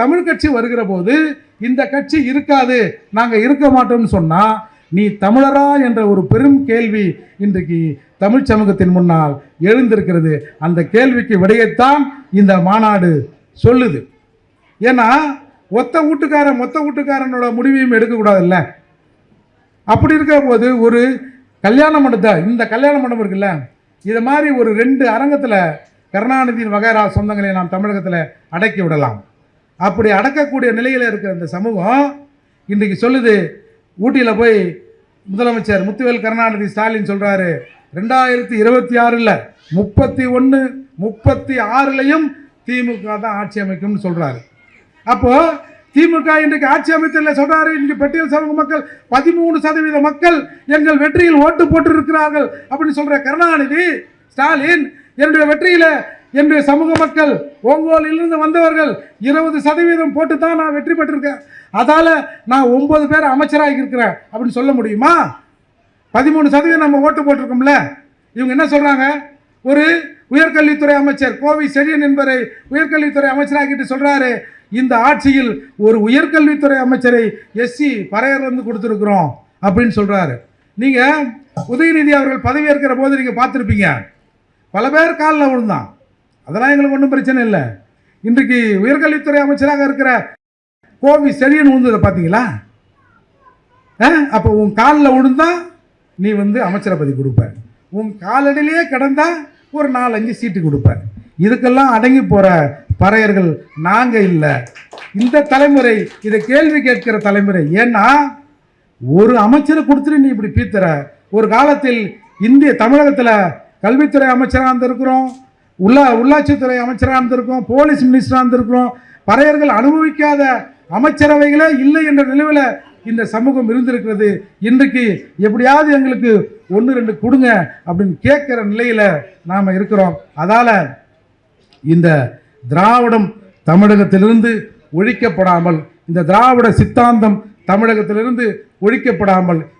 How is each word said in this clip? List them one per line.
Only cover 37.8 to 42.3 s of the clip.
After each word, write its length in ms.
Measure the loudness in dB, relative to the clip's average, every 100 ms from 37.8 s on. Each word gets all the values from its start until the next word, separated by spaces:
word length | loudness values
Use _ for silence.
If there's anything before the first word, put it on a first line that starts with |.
| _ -10
ரெண்டாயிரத்தி 560 | -2 0 0 -2 -4 0
இருபத்தி 320 | 2 2 0 0 0
ஆறுல 260 | 0 0 -2 -6 _ -6 -4
முப்பத்தி 480 | -2 -2 -2 -2 -2 0
ஒண்ணு, 220 | 2 0 -2 -8 -18 -10 -10
முப்பத்தி 500 | -4 -2 -2 -4 -6 -2 0
ஆறுலையும் 500 | 0 0 0 0 -2